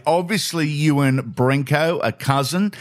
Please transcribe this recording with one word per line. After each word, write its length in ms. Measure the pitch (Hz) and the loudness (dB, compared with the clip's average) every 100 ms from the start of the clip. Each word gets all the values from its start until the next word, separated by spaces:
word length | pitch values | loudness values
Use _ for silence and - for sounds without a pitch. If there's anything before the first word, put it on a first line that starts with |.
| - | 0
Obviously, 640 | 170 175 202 - 170 151 | 0 0 -2 -2 -2 -2
you 320 | 147 151 139 | 0 2 2
and 340 | 135 131 120 | 2 0 -2
Brenko, 640 | - 131 139 139 147 160 170 | 0 2 2 0 0 2 0
a 80 | - | -2
cousin. 600 | - - 139 131 175 202 - | -4 0 0 0 0 -2 -4